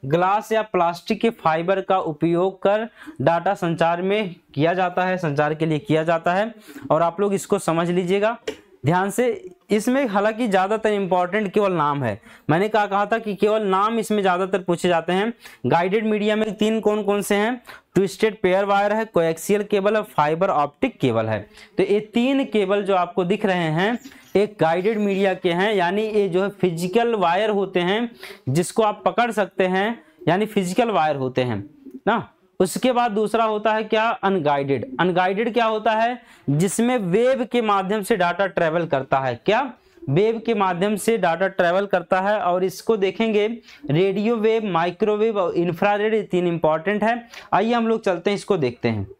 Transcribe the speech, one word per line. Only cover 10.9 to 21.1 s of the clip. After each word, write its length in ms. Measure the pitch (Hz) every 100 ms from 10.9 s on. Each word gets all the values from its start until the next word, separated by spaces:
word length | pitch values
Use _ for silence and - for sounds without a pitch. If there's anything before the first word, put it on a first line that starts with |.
इंपॉर्टेंट 580 | 208 190 180 180 202 202
केवल 200 | 208 202
नाम 300 | 175 147 143
है। 160 | 123 104 - - -
मैंने 180 | 156 214
क्या 160 | 220 202
कहा 200 | 196 202
था 120 | 226
कि 160 | 214
केवल 280 | 190 214 220
नाम 360 | 208 190 208 226
इसमें 220 | 208 214
ज़्यादातर 380 | 190 180 190 190
पूछे 300 | 180 170 180
जाते 240 | 165 160
हैं। 200 | 185 214 233 - - 123
गाइडेड 400 | 160 180 208 220
मीडिया 300 | 214 208 214
में 160 | 214
तीन 240 | 185 214 226
कौन 220 | 208 208
कौन 200 | 196 202
से 120 | 196
हैं? 260 | 202 214 247 - - _
ट्विस्टेड 460 | - 190 - 220 214
पेयर 220 | 185 185
वायर 280 | 202 196 202
है, 120 | 214 220
कोएक्सियल 560 | - 165 165 - 202
केबल 320 | 202 202 196 214
है, 60 | 208
फाइबर 440 | - 147 160 190
ऑप्टिक 480 | 143 147 _ 269 -
केबल 260 | 135